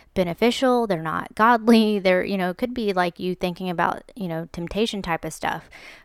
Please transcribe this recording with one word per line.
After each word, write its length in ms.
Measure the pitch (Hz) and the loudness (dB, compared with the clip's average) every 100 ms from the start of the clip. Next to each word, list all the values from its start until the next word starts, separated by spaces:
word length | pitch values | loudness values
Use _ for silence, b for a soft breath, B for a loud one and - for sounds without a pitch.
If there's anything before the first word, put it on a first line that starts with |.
| B | B
beneficial, 720 | - 175 170 233 233 262 247 220 | -2 -2 0 0 2 2 2 0
they're 160 | 170 | -2
not 320 | 160 87 - | -4 -6 -6
godly, 640 | - 220 233 220 226 214 208 | 2 4 4 6 6 6 2
they're, 260 | 185 180 | 2 2
you 140 | - 196 | 2 -2
know, 140 | 180 | -2
it 60 | 180 | -4
could 160 | 247 | -6
be 200 | 247 208 | -4 -2
like 260 | 185 175 - | 0 -2 -2
you 140 | 185 | -6
thinking 360 | 180 180 170 185 | -4 -4 -4 -6
about, 340 | 170 170 - - - | 0 0 -2 -8 -10
you 120 | 180 | -6
know, 200 | 160 170 | -6 -8
temptation 500 | - 170 196 226 202 | -8 -6 -2 -2 -4
type 240 | 175 165 160 | -4 -6 -6
of 80 | |
stuff. 360 | - - 160 - B B B | -6 -6 -6 -10 B B B